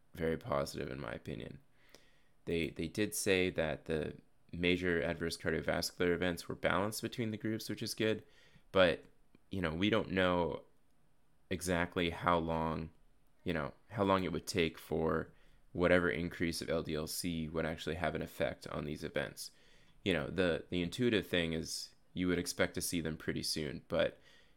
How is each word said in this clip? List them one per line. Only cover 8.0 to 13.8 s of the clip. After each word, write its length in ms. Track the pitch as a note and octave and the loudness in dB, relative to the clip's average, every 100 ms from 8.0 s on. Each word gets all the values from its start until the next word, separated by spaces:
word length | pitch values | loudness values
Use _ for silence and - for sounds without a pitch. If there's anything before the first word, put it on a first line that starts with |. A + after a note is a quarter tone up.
| A2 G#2+ - - - - - | 2 2 -4 -20 -20 -20 0
but, 320 | F#2+ F2+ C2+ - - - - - | 6 6 6 -6 -20 -20 -20 -10
you 100 | G2 | -2
know, 100 | E2 | -2
we 200 | D#2+ G#2+ | 2 2
don't 220 | A2 - | 2 2
know 480 | F#2 F#2 F2 D#2+ - - _ _ - _ _ _ _ _ | 2 4 4 2 -2 -10 _ _ -20 _ _ _ _ _
exactly 600 | F2+ E2+ E2+ F2 F#2 E2+ | -4 0 0 0 0 0
how 280 | E2 F2 F2 | 0 2 2
long, 520 | E2 E2 D#2+ D#2+ D#2+ - - - - - | 2 0 0 -4 -6 -14 -20 -20 -20 -10
you 80 | F#2 | -4
know, 200 | E2 C2+ - | -2 -4 -8